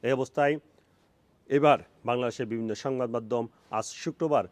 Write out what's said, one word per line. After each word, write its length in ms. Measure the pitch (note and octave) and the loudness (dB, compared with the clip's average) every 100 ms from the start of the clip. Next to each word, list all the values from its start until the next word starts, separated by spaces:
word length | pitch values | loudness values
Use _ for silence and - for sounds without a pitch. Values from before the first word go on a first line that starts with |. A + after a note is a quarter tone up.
এই 100 | A#2 | 0
অবস্থায় 420 | C3 C3 - C#3+ D3+ _ _ _ _ _ _ _ _ _ | -2 -2 0 0 0 _ _ _ _ _ _ _ _ _
এবার 300 | C#3 D3 B2 E2+ _ | 4 6 4 2 _
বাংলাদেশের 420 | A#2 A#2+ B2 - A#2+ | -2 0 -2 -4 -4
বিভিন্ন 260 | A2+ A2+ | -4 -4
সংবাদ 340 | G#2+ C#3 C3 B2 | -4 -4 -2 -2
মাধ্যম 340 | A#2 A2 A#2+ A#2 _ _ | -4 -2 -4 -4 _ _
আজ 160 | G#2+ A2 - | -4 -4 -8
শুক্রবার 420 | - C#3+ D#3+ C#3+ F2+ | -10 -4 2 2 0